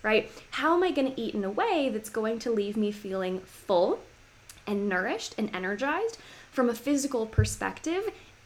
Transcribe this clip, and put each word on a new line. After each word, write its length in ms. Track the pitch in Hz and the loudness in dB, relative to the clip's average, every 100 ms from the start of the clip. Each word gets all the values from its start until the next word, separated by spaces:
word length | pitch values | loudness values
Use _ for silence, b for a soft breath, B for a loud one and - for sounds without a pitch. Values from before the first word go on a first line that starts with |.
right? 280 | 214 220 - B B | 2 2 2 B B
How 260 | - 302 349 | 0 2 4
am 80 | |
I 80 | 370 | 4
gonna 200 | 277 269 247 | 2 0 0
eat 180 | 226 | -4
in 100 | 214 | -2
a 60 | 196 | -2
way 400 | 208 440 339 269 | 0 2 2 2
that's 160 | 214 - | 0 -4
going 300 | 226 220 233 | -2 -2 -2
to 120 | 240 | 0
leave 240 | 220 202 214 | 0 0 0
me 160 | 208 | 0
feeling 480 | 208 190 190 185 185 | -2 -6 -4 -2 -4
full 580 | - - - 180 214 453 - - - - - - | -8 -10 2 4 4 2 -6 -20 -20 -20 -20 -14
and 240 | - 202 202 | -4 -2 0
nourished 460 | 180 208 427 - - | 0 0 -4 -6 -4
and 160 | 208 | -4
energized 640 | 185 185 208 269 339 453 - B B B | -2 -4 -2 -2 -2 -2 -6 B B B
from 180 | 277 240 | 0 2
a 40 | |
physical 520 | 233 285 285 277 240 220 | 2 0 0 0 -2 -2
perspective? 840 | - - - 190 - 311 359 427 B B B | 0 0 0 -6 -4 -4 -4 -4 B B B